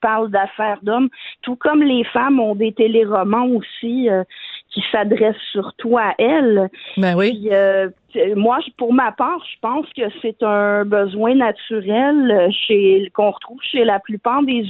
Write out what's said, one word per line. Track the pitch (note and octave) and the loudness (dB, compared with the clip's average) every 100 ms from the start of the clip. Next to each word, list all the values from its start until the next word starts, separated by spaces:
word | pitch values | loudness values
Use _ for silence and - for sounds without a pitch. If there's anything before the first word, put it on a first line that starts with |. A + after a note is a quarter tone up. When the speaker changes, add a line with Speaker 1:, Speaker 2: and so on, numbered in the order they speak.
Speaker 1:
parlent | G#3+ A3 A3+ | -2 -2 -2
d'affaires | G3 F#3+ - G#3+ G#3 | -2 -2 -4 -4 -4
d'hommes, | G3+ A#3 C4 - - - | -2 0 -2 -4 -18 -14
tout | - B3 | -10 -4
comme | D4 D4+ | 0 2
les | C#4+ B3+ A3+ | 2 2 0
femmes | A#3+ C4 C4+ | -2 0 2
ont | A3 G3+ | 0 0
des | A3 | -2
téléromans | A3 A3+ A3+ G#3+ G#3 F#3+ A3 B3+ | 0 2 2 2 0 0 0 0
aussi, | A#3+ - - A#3 B3 A#3+ | -2 -4 -10 -6 -2 0
euh, | F#3+ F#3 - - - - | 0 -2 -12 -20 -20 -12
qui | - - | -10 -4
s'adressent | A3 G#3 - G#3+ G#3+ - | -2 0 2 2 0 -6
surtout | G3+ G3 - A3+ A#3+ | -6 -6 -8 -2 0
à | G#3 - | 0 0
elles. | A3+ D#4 B3+ G3+ F#3+ - - - | 0 2 2 2 0 -6 -8 -2
Speaker 2:
Ben | F#3+ F3 | 0 2
oui. | G3+ | 0
Speaker 1:
Puis, | A3 G#3 | -2 0
euh, | G3 G3 G3 F#3+ - _ | 2 2 2 -2 -6 _
t-, | D#3 F#3 G#3 | -2 0 2
moi, | A3 B3+ D#4+ | 2 0 -4
je, | - | -6
pour | A#3 | 0
ma | B3 A#3+ | 2 0
part, | - C4 F4 - | -2 -4 -4 -10
je | - | -10
pense | A3+ C#4 D4 - | -6 -6 -6 -8
que | A3 - | -8 -6
c'est | A#3 G#3+ | -8 -4
un | G#3+ G#3 G#3 G#3 G#3 | 0 0 2 0 0
besoin | G#3 G3+ G3+ A3+ C4 | 0 0 0 2 2
naturel, | A#3 G#3 - A3+ F#3+ A3 C#4 D4 B3+ | 2 -2 -6 -6 -2 0 2 4 4
euh, | G#3 F3 G3+ - | 4 2 0 0
chez, | G#3 G3 F#3+ F#3+ | 2 4 4 2
qu'on | - G#3 | 0 0
retrouve | - - B3+ | -2 -12 -14
chez | - C4+ | -6 0
la | A3+ G3 | 2 0
plupart | - G#3 A#3 C4 | -4 -6 -2 0
des | C#4 A#3+ G3+ | 0 -2 -4